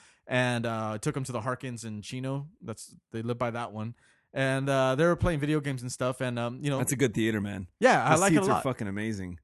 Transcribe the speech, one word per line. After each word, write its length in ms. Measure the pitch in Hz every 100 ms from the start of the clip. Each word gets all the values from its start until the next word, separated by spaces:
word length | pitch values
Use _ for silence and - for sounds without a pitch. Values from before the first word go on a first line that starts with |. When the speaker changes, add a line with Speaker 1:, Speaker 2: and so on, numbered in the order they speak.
| - _ -
Speaker 1:
and, 360 | 127 127 120
uh, 280 | 117 113 110
I 40 | 107
took 180 | 151 147
'em 80 |
to 80 | 131
the 80 | 120
Harkins 440 | 113 127 135 120
in 160 | 113 107
Chino. 440 | 101 131 131 135 147 202
That's, 320 | 113 110 - - _
they 100 | 113
live 140 | 117 120
by 140 | 120
that 220 | 117 117
one, 240 | 107 110 120 _ _ _
and, 380 | - 135 135 139
uh, 240 | 135 131
they 100 | 131
were 120 | 165 170
playing 240 | 180 156
video 180 | 143 156
games 240 | 143 135
and 80 | 123
stuff. 300 | - 127 131
And, 180 | 127 120
um, 220 | 120 127
you 80 | 143
know, 80 | 135
Speaker 2:
That's 140 | 123
a 40 | 123
good 180 | 127
theater, 260 | 101 110 110
man. 260 | 101 98 95 -
Speaker 1:
Yeah, 260 | 240 185 123
I 40 |
Speaker 2:
Those 80 | 156
Speaker 1:
like 120 | 196
it 40 | 156
a 20 |
Speaker 2:
seats 100 | 190
are 40 |
Speaker 1:
lot. 80 | 208
Speaker 2:
fucking 240 | 135 127 104
amazing. 540 | 98 107 104 92 92